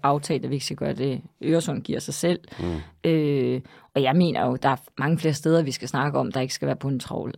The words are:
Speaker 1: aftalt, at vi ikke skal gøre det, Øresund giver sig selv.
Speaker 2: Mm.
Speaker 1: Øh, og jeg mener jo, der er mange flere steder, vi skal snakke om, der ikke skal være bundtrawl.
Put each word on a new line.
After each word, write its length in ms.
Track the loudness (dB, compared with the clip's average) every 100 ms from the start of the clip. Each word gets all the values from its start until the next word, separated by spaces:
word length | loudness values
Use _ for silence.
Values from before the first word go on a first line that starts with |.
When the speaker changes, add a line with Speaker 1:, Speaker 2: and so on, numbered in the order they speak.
Speaker 1:
aftalt, 400 | 2 2 0 -2
at 60 | 0
vi 60 | -4
ikke 100 | -4
skal 120 | -4
gøre 160 | -4
det, 280 | -2 -2 -4 -8 -6
Øresund 380 | 2 2 2 -4
giver 160 | -4 -6
sig 140 | -4
selv. 260 | -2 0 0 -4 -6
Speaker 2:
Mm. 500 | -4 -4 -8 _ 0
Speaker 1:
Øh, 520 | 2 4 2 2 0 -4 -20 _ 0
og 60 |
jeg 120 | 4 4
mener 300 | 4 2 0
jo, 100 | 2
der 140 | 0
er 60 | 0 -4 -4
mange 180 | 0 2
flere 160 | 2
steder, 280 | 0 4 4
vi 80 | 2
skal 160 | -4 -4
snakke 320 | -2 0 0
om, 120 | 0
der 100 | -2
ikke 120 | -4
skal 120 | -2 -4
være 100 | -2
bundtrawl. 580 | -2 -4 -4 -6 -6